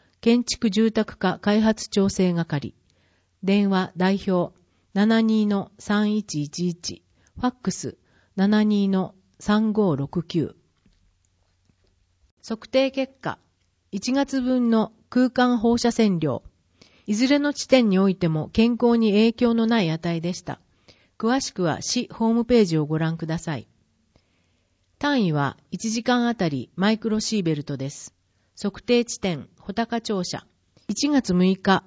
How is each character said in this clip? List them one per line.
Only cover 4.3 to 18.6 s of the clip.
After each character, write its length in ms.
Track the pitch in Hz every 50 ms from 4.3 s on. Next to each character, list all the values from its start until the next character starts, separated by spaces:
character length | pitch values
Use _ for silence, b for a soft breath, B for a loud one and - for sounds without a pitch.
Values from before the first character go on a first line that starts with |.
| 185 180 175 - - _ _ _ _ _ _ _ -
七 280 | 196 208 220 226 226
二 260 | 226 220 220 220 214 208
の 240 | 202 196 196 - - -
三 360 | - - 208 208 214 208 214
一 280 | 214 208 - - 151 147
一 240 | 147 - 180 175 180
一。 340 | 170 170 - - - - _ _ _ _ _ _ _
フ 60 | -
ァ 60 | - 247
ッ 40 | -
ク 180 | _ - 196
ス、 260 | - - - 123 - - _ _ _ _ _ _ _
七 280 | - 190 202 214 214 214
二 240 | 214 208 202 196 196
の 280 | 190 190 185 - - _ _ _ _ _
三 340 | - - 208 214 220 220 202
五 220 | 214 208 190 147
六 260 | 131 139 - - 180
九。 340 | 160 - - 170 135 - - _ _ _ _ _ _ _ _ _ _ _ _ _ _ _ _ _ _ _ _ _ _ _ _ _ _ _ _ _ _ _ _ _ _ _ _ _ -
測 260 | - 226 220 - -
定 220 | - 262 269 269
結 220 | 262 269 262 262 - _
果、 160 | - 156 - - _ _ _ _ _ _ _ _ _ _
一 220 | - 196 - 247 254
月 280 | 277 277 269 262 269
分 280 | 247 254 254 254 240 233
の 240 | 226 220 214 - - _ _ _
空 200 | - 247 254 247
間 280 | 247 - 247 247 247 233
放 200 | 208 233 233 240
射 140 | - 240
線 280 | 226 - 226 208 185 170
量。 240 | 156 147 120 - - - - _ _ _ b b b b b b b
い 100 | - 214
ず 120 | 208 254 254
れ 120 | 285 294
の 140 | 285 294 285
地 140 | - - -
点 220 | - 262 240 214
に 100 | 190 185
お 100 | 196 196
い 60 | 180
て 140 | 190 180 165
も 200 | 160 156 151 -
健 280 | - -